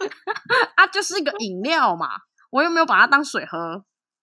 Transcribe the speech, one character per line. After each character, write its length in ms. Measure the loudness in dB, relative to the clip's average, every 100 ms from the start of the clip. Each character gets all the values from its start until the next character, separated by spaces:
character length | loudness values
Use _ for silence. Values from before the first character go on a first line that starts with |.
| -10 -8 -10 -10 -2 0 2 2
啊， 100 | 2
就 160 | 2
是 180 | -4 -4
一 20 |
个 80 | -4 -6
饮 240 | -8 -6
料 320 | -2 2 2
嘛， 140 | 0 -6 -8 -14 _ _
我 120 | 0
又 80 | 2
没 100 | 2
有 60 | 4
把 120 | 4
它 80 | 6
当 160 | 4
水 220 | 2 -6
喝。 400 | -8 -8 -8 -10 -14 _ _ _